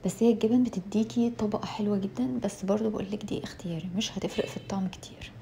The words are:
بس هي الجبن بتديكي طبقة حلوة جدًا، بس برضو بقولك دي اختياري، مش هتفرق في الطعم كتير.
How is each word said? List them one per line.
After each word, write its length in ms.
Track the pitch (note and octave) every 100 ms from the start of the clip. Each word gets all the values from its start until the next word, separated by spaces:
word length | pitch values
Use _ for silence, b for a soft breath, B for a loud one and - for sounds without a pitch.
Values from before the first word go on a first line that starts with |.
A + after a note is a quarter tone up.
| F#3
بس 180 | -
هي 80 | A3+
الجبن 320 | A3 A3 B3
بتديكي 640 | B3 - F#3+ G#3 A3 - A#3
طبقة 360 | A#3 G#3+ G#3+ -
حلوة 320 | - G#3 G3+
جدًا، 420 | G3 - B3+ B3+
بس 220 | G#3+ - F#3+
برضو 240 | G#3 A3
بقولك 360 | G#3+ G3 G#3 G#3
دي 180 | -
اختياري، 460 | - - F3+ E3 F3+ F3+
مش 200 | G#3+ -
هتفرق 280 | G3+ - -
في 120 | -
الطعم 300 | - G3 F#3
كتير. 440 | - - - - -